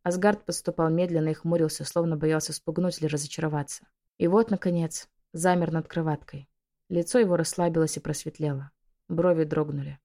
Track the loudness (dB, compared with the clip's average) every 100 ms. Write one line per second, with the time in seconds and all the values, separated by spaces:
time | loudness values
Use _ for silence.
0 | -2 2 2 2 -4 -6 -4 0 2 2
1 | 2 0 0 -2 0 2 2 -2 -4 -2
2 | 0 0 2 0 -2 -8 -6 -2 -2 -2
3 | -4 -4 -6 -4 -2 -2 -6 -12 _ _
4 | _ _ 4 4 4 0 0 0 -2 -6
5 | -16 _ _ 0 2 2 2 -2 -2 -2
6 | -2 -2 -6 -18 -18 _ _ _ _ -2
7 | 2 2 4 2 0 0 0 2 0 -2
8 | -6 -6 -8 -4 -4 -4 -8 _ _ _
9 | _ 2 2 2 2 0 -2 -4 -8 -14